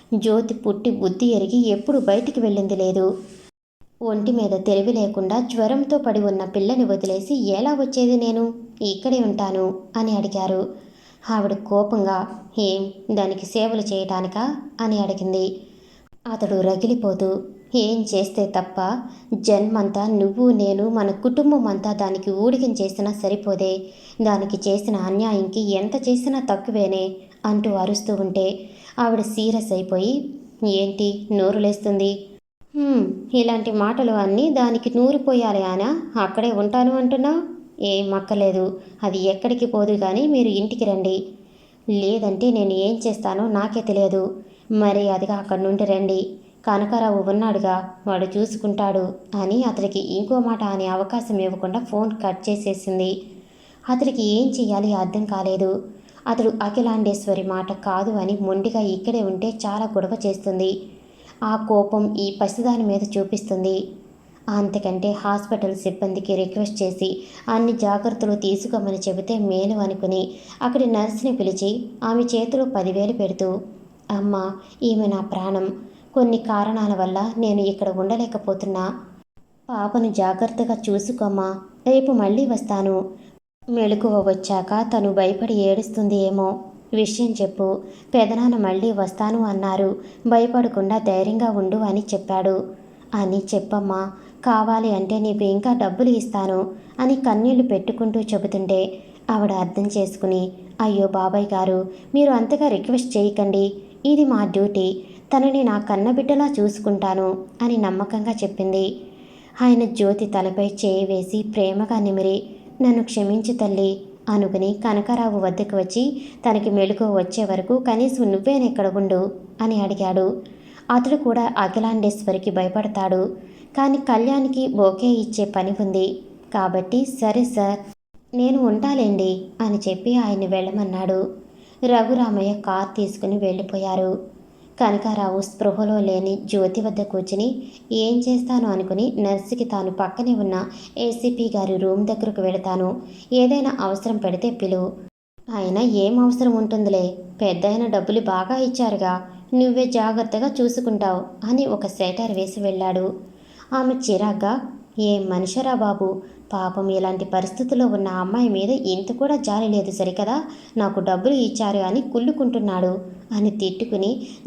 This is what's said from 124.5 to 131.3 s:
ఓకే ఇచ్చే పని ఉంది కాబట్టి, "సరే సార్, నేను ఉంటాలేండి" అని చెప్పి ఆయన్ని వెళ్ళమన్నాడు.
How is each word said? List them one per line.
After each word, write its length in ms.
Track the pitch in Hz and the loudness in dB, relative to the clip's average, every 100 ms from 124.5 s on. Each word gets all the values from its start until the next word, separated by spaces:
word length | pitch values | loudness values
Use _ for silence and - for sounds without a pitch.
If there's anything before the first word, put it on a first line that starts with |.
| 254 262 | 0 0
ఓకే 400 | 202 190 190 247 | 4 4 4 2
ఇచ్చే 380 | 233 214 214 208 | 2 0 -2 -2
పని 260 | 196 185 202 | 0 -2 0
ఉంది 400 | 196 190 190 190 - - - | 0 2 0 -2 -12 -20 -6
కాబట్టి, 520 | 214 185 185 185 247 269 | -2 0 0 0 0 0
"సరే 380 | - 220 214 | 0 0 2
సార్, 360 | 247 - 202 202 202 - _ - _ 247 | 0 2 0 0 -6 -20 _ -20 _ 0
నేను 320 | 247 269 247 | 2 4 4
ఉంటాలేండి" 800 | 214 277 277 214 196 190 185 - - | 2 2 2 2 2 0 -2 -6 -4
అని 180 | 226 202 196 | -2 0 -2
చెప్పి 260 | 185 240 247 | -2 0 2
ఆయన్ని 320 | 220 202 185 | 2 0 0
వెళ్ళమన్నాడు. 840 | 190 185 208 196 185 190 185 190 | 0 0 -2 -2 -2 0 0 -2